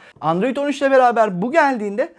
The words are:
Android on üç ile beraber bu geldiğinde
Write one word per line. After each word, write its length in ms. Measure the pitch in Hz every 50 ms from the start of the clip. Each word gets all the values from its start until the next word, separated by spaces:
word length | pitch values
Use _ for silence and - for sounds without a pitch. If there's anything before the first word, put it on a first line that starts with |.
| - - - -
Android 360 | - 156 165 180 214 262 233
on 100 | 277 285
üç 160 | 294 277 -
ile 80 | 277 269
beraber 520 | 269 262 254 240 233 233 220 214 185 175
bu 100 | 196 247
geldiğinde 640 | 302 330 294 277 262 220 208 202 202 214 302 339 -